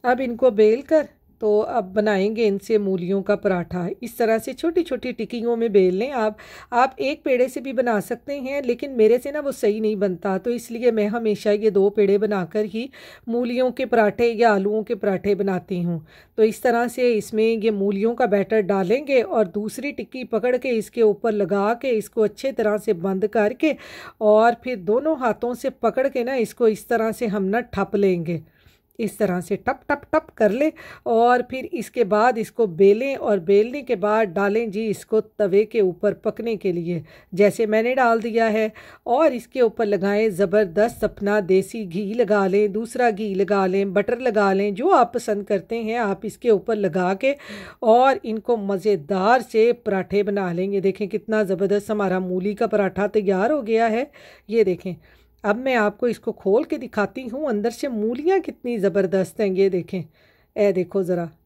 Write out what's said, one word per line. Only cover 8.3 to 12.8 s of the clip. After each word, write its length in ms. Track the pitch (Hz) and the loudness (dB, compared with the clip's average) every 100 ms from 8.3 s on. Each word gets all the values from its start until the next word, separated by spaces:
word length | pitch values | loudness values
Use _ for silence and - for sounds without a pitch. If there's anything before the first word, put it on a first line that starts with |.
| 285 | -8
हैं, 240 | 254 277 | -6 -6
लेकिन 280 | 254 240 285 | -4 -4 -4
मेरे 240 | 254 220 240 | 2 4 4
से 120 | 277 | 0
ना 80 | 294 | -6
वो 120 | 285 | -6
सही 260 | 262 220 214 | -2 -2 0
नहीं 140 | 214 214 | -2 -2
बनता, 420 | 202 175 202 190 | -2 -2 -4 -4
तो 140 | 240 | -2
इसलिए 400 | 240 - 226 247 | -6 -6 -2 0
मैं 160 | 226 208 | 0 -2
हमेशा 440 | 233 226 202 214 | -2 -2 -2 0
ये 180 | 208 220 | 2 2
दो 180 | 196 196 | 2 2
पेड़े 280 | 202 196 202 | 2 2 2
बनाकर 480 | 208 202 175 214 214 | 0 -2 -4 -4 -4
ही 240 | 220 | -6